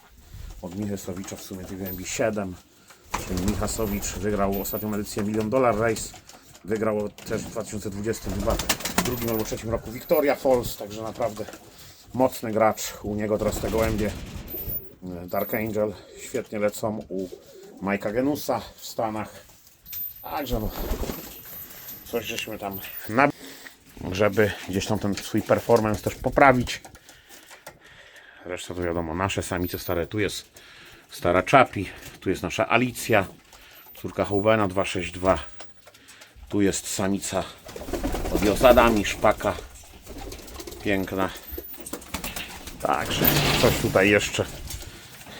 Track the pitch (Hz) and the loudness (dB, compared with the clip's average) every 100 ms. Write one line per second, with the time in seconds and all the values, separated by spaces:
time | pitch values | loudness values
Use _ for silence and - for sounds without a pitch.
0 | - - - - - - 92 95 104 95 | -20 -20 -18 -14 -12 -10 -8 -4 -4 -4
1 | - 92 95 95 - 95 90 95 95 92 | -6 -8 -10 -12 -10 -12 -10 -8 -8 -8
2 | 92 - 113 104 95 90 - _ - - | -6 -2 0 0 -4 -8 -16 _ -20 -20
3 | - - - 90 95 101 104 - 110 101 | -8 -6 -2 0 0 0 -2 -2 -2 -2
4 | - 90 104 101 98 98 98 104 107 104 | -4 -4 0 2 2 0 -2 -2 -2 -2
5 | 104 - 104 107 107 131 123 104 113 107 | -2 -2 0 0 2 4 4 4 2 0
6 | - - - - - - 87 107 110 107 | -4 -12 -20 -20 -20 -12 -4 0 2 0
7 | 104 - - 110 92 113 101 104 104 98 | -2 -8 -6 -6 -4 -8 -6 -6 -6 -4
8 | 104 107 104 95 104 101 120 - - - | -2 -2 -2 0 2 2 0 -2 -4 -2
9 | 120 120 117 110 107 113 110 113 117 120 | -2 0 0 0 -2 -6 -4 -4 -6 -8
10 | - 160 143 123 139 123 110 - 104 107 | 0 4 4 4 4 4 2 -6 -10 -8
11 | 110 107 117 107 101 - - - - - | -8 -4 -4 -4 -10 -14 -18 -20 -20 -20
12 | - 117 127 - 117 107 110 104 - - | -6 2 2 2 -2 4 4 4 -4 -6
13 | 104 104 107 104 104 - 107 110 113 107 | -4 -2 0 2 2 0 0 2 2 2
14 | 104 92 - - - - - - - - | 0 -4 -8 -12 -12 -10 -8 -10 -12 -14
15 | 92 87 90 101 104 120 110 107 107 90 | -12 -10 -6 -4 -2 -2 -2 0 0 -2
16 | - - - 127 - 110 104 - 110 107 | -14 -16 -6 -6 -4 -2 -2 0 -4 -4
17 | - 92 92 - - - - - 95 101 | -6 -6 -6 -10 -18 -20 -20 -6 -2 -2
18 | 107 110 135 147 - 120 - - - - | 0 0 0 0 -2 -4 -4 -14 -8 -4
19 | 113 107 104 - - - - - - - | -2 -2 -8 -12 -20 -20 -20 -20 -14 -12
20 | - - - 156 135 120 107 - - - | -12 -14 -8 -6 -2 -2 -2 -2 -2 -2
21 | - - - - - - - - - - | -4 -6 -12 -16 -16 -16 -16 -16 -18 -18
22 | - 120 113 113 - 104 101 95 - - | -6 -4 -4 -4 -4 -6 -6 -8 -12 -12
23 | - 113 143 - - - - - - - | 0 4 4 2 -10 -16 -18 -20 -18 -10
24 | - 92 104 98 104 - - 92 - 107 | -2 2 4 6 4 2 -2 0 0 0
25 | 101 95 - 110 - 107 - 117 110 104 | 0 -2 -2 0 2 2 6 6 6 0
26 | - - 127 127 143 127 117 - - - | -2 -2 0 6 8 8 2 -4 -12 -20
27 | - - - - - - - - - - | -20 -20 -20 -20 -20 -20 -20 -20 -20 -20
28 | - - - - 87 90 - 90 87 85 | -20 -20 -20 -16 -10 -8 -6 -2 0 0
29 | 82 82 98 98 - 92 90 90 - 85 | -2 0 0 0 -2 -2 -2 -4 -2 -2
30 | 80 107 95 - - - - - - - | -2 0 -2 -2 -12 -20 -20 -20 -20 -20
31 | - - 90 87 - 139 123 104 90 - | -18 -2 2 4 8 8 8 2 -6 -10
32 | - - 104 82 85 - 104 117 123 117 | -16 -6 -2 -2 -2 0 4 4 2 -2
33 | - 107 90 - - - - - - - | 2 4 2 -4 -20 -20 -20 -20 -20 -12
34 | 90 95 95 101 107 110 101 92 92 92 | -6 -2 0 2 4 4 4 2 0 -2
35 | 87 90 92 85 - - - _ - - | -4 2 4 4 0 -14 -20 _ -20 -20
36 | - - - - - 104 98 - - - | -20 -20 -20 -20 -4 2 4 2 -2 -2
37 | 98 98 - 95 85 - - - - - | 0 0 -2 -4 -4 -8 -14 -12 -6 -4
38 | - - - - 101 95 131 120 117 107 | -2 -2 -2 2 2 8 10 10 8 6
39 | 98 - 110 - 104 - - - - - | 2 4 4 4 0 -2 -8 -16 -20 -20
40 | - - - - - - - - 107 98 | -16 -12 -12 -14 -14 -14 -14 -6 0 0
41 | 90 95 92 - - - - - - - | 0 0 -2 -4 -14 -14 -14 -16 -12 -12
42 | - - - - - - - - - 69 | -10 -8 -8 -8 -10 -12 -14 -4 -2 0
43 | - - - - - - 120 - 117 98 | 0 0 2 4 4 4 4 4 4 6
44 | 98 101 - - 98 - - - - - | 6 6 4 -2 -2 -6 -10 -12 -12 -16
45 | - - - | -18 -18 -18